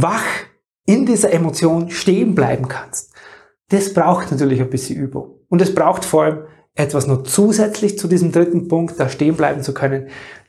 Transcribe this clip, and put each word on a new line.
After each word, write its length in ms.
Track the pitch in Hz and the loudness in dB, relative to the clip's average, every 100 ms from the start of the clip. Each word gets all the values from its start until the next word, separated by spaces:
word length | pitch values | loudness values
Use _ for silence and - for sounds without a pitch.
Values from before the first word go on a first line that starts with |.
wach 240 | 165 220 - - - _ _ _ | 0 0 -4 -6 -10 _ _ _
in 200 | - 226 | 2 2
dieser 280 | 269 233 196 | 4 2 2
Emotion 580 | 170 165 - 165 165 175 | 2 0 0 0 0 -2
stehen 440 | - - 190 240 | -4 0 2 2
bleiben 340 | 185 123 127 127 | 2 0 0 -6
kannst. 440 | - - - - - - - _ _ - | -8 -12 -14 -14 -20 -20 -20 _ _ -2
Das 240 | 196 196 | -2 0
braucht 380 | - 160 - - | 0 2 0 -2
natürlich 300 | 135 139 123 | -2 0 0
ein 100 | 127 | -2
bisschen 260 | 135 - - | -4 -6 -8
Übung. 440 | 135 135 - - - | -6 -8 -12 -16 -2
Und 120 | 175 | 2
es 140 | 190 | 2
braucht 300 | 190 165 180 | 2 2 2
vor 180 | - 160 | 2 2
allem 220 | 156 156 - - _ | 2 0 -8 -20 _
etwas 320 | - 147 151 127 | -4 -2 0 0
noch 160 | 127 | -2
zusätzlich 760 | - - 208 220 214 - 208 - | 0 2 4 4 0 0 -2 -2
zu 80 | 170 | 0
diesem 240 | 175 175 | 2 2
dritten 380 | 170 175 170 170 | 2 2 0 0
Punkt, 320 | 165 165 - | -2 -2 -4
da 80 | 131 | -4
stehen 260 | - 151 | -2 -2
bleiben 280 | 156 147 143 | 0 0 -2
zu 120 | 135 | -6
können, 340 | 135 135 135 135 - - - | -4 -2 -2 -8 -16 -20 -20